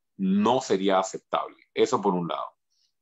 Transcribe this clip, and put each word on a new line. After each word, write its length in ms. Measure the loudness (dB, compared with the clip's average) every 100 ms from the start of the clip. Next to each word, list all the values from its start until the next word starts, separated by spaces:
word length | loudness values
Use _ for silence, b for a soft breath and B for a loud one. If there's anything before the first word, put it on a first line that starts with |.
| _ -4
no 420 | 0 2 2 2
sería 380 | 0 0 2 2
aceptable. 580 | 0 -6 -6 -6 -6 -14 _
Eso 300 | 0 0 2
por 100 | 0
un 160 | 0 -2
lado. 160 | -6 -8 -14 _ _ _ _